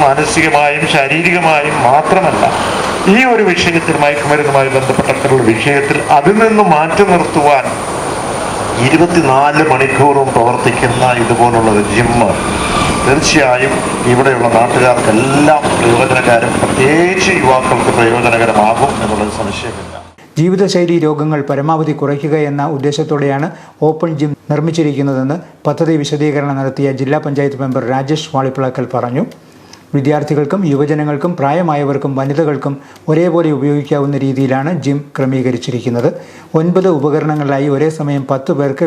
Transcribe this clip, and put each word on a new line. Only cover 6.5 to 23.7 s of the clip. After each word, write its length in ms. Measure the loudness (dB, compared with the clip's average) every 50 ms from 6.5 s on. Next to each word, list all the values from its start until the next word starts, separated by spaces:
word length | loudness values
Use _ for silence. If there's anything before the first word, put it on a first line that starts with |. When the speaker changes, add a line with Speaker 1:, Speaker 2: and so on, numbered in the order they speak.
| 4 4 4 4 4
Speaker 1:
മാറ്റി 320 | 2 2 0 2 2 2 2 2
നിർത്തുവാൻ 520 | 2 0 0 0 0 2 4 2 2 0 -2 -6 -6 -8 -8 -6 -6 -6 -6 -6 -6 -6 -6 -6 -6 -6 -6 -6 -6 -6 -6 -2 -2 0 2
ഇരുപത്തിനാല് 720 | 2 2 2 2 2 2 2 2 2 2 2 2 2 2 2 2
മണിക്കൂറും 580 | 2 2 0 0 0 2 2 2 4 2 0 0 0
പ്രവർത്തിക്കുന്ന 720 | 2 2 2 0 0 0 0 0 0 0 0 0 0 0 2 2 0 0
ഇതുപോലുള്ളൊരു 640 | 0 2 2 2 2 2 2 2 2 2 2 0 0 0
ജിം 160 | 0 0 2 2 2 2 0 0 -2 -4 -4 -4 -4 -4 -2 -2 -2 -2 -2 -2 -2 0
തീർച്ചയായും 680 | 0 0 2 2 2 2 2 4 2 2 2 0 0 -2 -2 -4 -4 -4 -2 0 2 2
ഇവിടെയുള്ള 360 | 2 2 2 2 2 2 2 4
നാട്ടുകാർക്കെല്ലാം 1040 | 4 2 2 2 2 2 4 2 2 2 2 2 2 2 2 2 2 4 4 4 2 2 0 -2 0
പ്രയോജനകരം, 760 | 2 2 2 2 2 2 0 0 2 2 2 2 2 0 -2 -2 -2
പ്രത്യേകിച്ച് 720 | 0 0 2 2 2 4 4 2 2 2 0 0 0 0 2
യുവാക്കൾക്ക് 520 | 2 2 2 2 2 0 0 0 0 -2 0 0
പ്രയോജനകരമാകും 920 | 0 2 2 0 0 0 0 2 0 2 2 2 2 2 2 2 0 -2 -2 -2 -4
എന്നുള്ളത് 300 | -4 -4 -4 -4 -6 -6 -6
സംശയമില്ല. 560 | -6 -6 -6 -8 -10 -10 -12 -12 -14 -16 -16 -18 -20 -20 -20 -20 -20 -8 -4 0
Speaker 2:
ജീവിതശൈലി 580 | 0 2 2 2 0 0 2 0 0 2 2 2 2
രോഗങ്ങൾ 360 | 0 0 0 -2 -2 -2 -2 -2 -2
പരമാവധി 460 | -4 -2 0 0 0 0 0 -2 -2 -2
കുറയ്ക്കുക 340 | -2 -4 -4 -4 -2 -2 -2 0 0 -2
എന്ന 140 | -2 -2 -4 -4 -4
ഉദ്ദേശത്തോടെയാണ് 720 | -2 -2 -2 -2 -2 -2 -2 -2 -2 0 -2 -2 -2 -4 -6 -6 -12 -18 -20